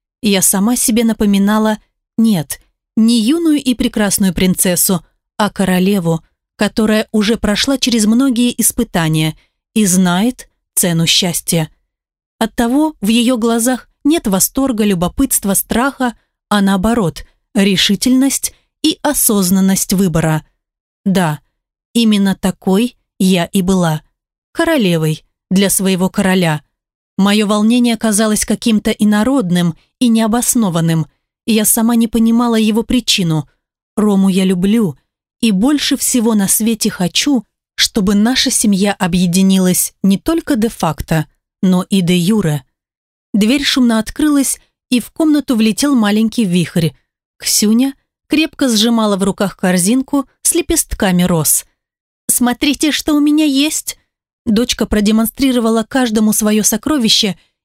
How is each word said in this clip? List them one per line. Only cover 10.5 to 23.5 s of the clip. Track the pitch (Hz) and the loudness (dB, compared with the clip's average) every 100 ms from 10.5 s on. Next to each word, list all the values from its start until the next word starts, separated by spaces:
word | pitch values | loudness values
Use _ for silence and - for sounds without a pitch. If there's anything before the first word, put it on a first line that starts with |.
| _ _ | _ _
цену | - 185 165 165 | -4 -2 0 0
счастья. | - 185 160 - 170 156 _ _ _ _ _ _ - | 0 -2 -4 -4 -4 -4 _ _ _ _ _ _ -6
Оттого | 226 - 233 262 311 311 | -6 -2 0 2 0 -2
в | 202 | -2
ее | 226 233 254 | 0 0 0
глазах | 226 233 233 254 - _ | 0 0 0 -2 -6 _
нет | 285 330 240 | 0 0 0
восторга, | 185 - - 269 220 | -2 -2 -2 -2 0
любопытства, | 214 190 175 - 269 - 202 | 0 0 -2 -2 -2 -2 -2
страха, | 190 - - 262 262 254 220 _ _ - | -4 -2 -2 -2 -2 -4 -6 _ _ -4
а | 208 | 0
наоборот – | 196 196 190 233 180 - - _ _ | 2 0 0 0 -2 -4 -14 _ _
решительность | - 196 190 - 202 - 262 269 - - - _ _ | 0 2 2 0 0 2 2 2 -2 -8 -12 _ _
и | 311 302 | -4 -2
осознанность | 294 285 - 208 180 190 190 190 - | -4 -2 0 0 2 2 2 0 0
выбора. | 185 196 160 160 156 - _ _ _ _ _ - | 0 0 0 0 -2 -6 _ _ _ _ _ -2
Да, | 190 170 147 _ _ _ _ _ | 0 0 -4 _ _ _ _ _
именно | - 226 208 196 185 | 0 2 2 0 0
такой | 190 180 - 190 240 - _ - | -4 -4 0 0 0 -6 _ -2
я | 185 185 | 0 0
и | 170 | 0